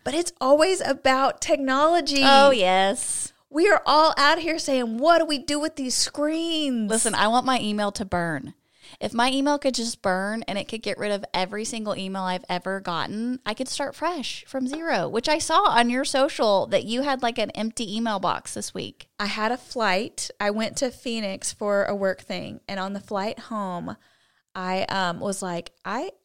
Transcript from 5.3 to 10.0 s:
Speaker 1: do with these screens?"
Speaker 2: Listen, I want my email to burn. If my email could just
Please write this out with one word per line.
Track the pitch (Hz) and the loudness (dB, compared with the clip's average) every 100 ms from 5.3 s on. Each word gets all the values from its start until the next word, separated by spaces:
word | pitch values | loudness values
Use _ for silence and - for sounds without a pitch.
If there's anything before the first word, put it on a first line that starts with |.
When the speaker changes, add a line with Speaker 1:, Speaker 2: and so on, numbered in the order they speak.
| 294 | -2
Speaker 1:
do | 269 294 | -2 -2
with | 311 311 | -2 -4
these | 254 | -4
screens?" | - - - 294 320 330 320 294 240 214 | -2 -2 -2 -2 0 -2 -2 -2 -2 0
Speaker 2:
Listen, | 220 233 | 0 0
I | 196 208 | 2 2
want | 240 247 | 2 2
my | 247 | 0
email | 214 208 208 | 0 -2 -2
to | - | -4
burn. | 190 180 170 151 151 - _ _ - - | -4 -4 -2 -4 -8 -18 _ _ -20 -10
If | 214 | -6
my | 226 247 | 0 0
email | 269 277 285 | 2 0 0
could | 277 | 0
just | 247 233 - | -2 -4 -4